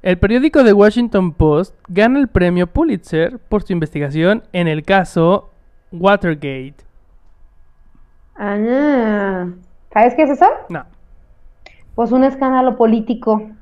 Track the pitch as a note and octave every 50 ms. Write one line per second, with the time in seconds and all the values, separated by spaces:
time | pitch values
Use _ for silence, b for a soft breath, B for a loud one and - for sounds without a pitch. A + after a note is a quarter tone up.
0 | - F#3+ F3+ F3+ - G3+ A3+ B3+ C4+ D#4 - D#4 C4 A3+ G3+ G3+ G3+ G#3 - B3
1 | A#3+ A3+ - G3+ F#3+ F3 D3 _ D#3 D#3 D3 D3+ F#3+ - - _ _ - F3 F#3+
2 | G#3+ A#3+ C4 C#4 C#4 A#3 - F#3+ F3+ F3 F3 F3+ F3+ E3+ - - E4 E4 A#3 F3
3 | _ - - D#3 E3 - B3+ A#3+ - - - G#3 F3 - F#3+ E3+ D#3+ D3+ - D3+
4 | D3 C#3+ C#3+ D#3 D#3+ F3+ G#3 A3+ - - - F3+ F3 E3 D#3 D#3 D3+ - F#3+ G3
5 | F3 - - E3+ E3 E3+ F3+ G2+ - - _ _ _ _ _ - _ _ - E3
6 | F3 G3 G3+ G3+ F#3+ F3 D#3 D3 D3 C#3+ C3+ C3 C3 C3+ D3 _ - - _ -
7 | _ _ _ - _ - - _ - - _ - - - _ _ - - - -
8 | - _ _ _ _ _ _ - G#3 G3+ G3+ G#3 G#3+ A3+ B3 C4+ D4 D4+ C#4+ B3+
9 | A#3 A3 G#3+ G#3 G3+ G3 F#3+ F#3 F3+ F3+ F3+ - - - - - - - - G#3
10 | A3 B3 B3 C#4 D#4 C#4 C#4+ B3+ F4+ G4+ C#5 - - - E3+ D3+ B2+ - - -
11 | - _ - - - _ - _ - - - _ - b b b b - - -
12 | A#3 G3+ A#3 C4 C4 C4+ C4+ C4+ C#4 C4 C4 B3+ B3+ C4 B3 B3+ A#3 A3 A3 A#3
13 | A3 - A#3+ - - A3+ A3 G#3 G#3+ G#3+ - -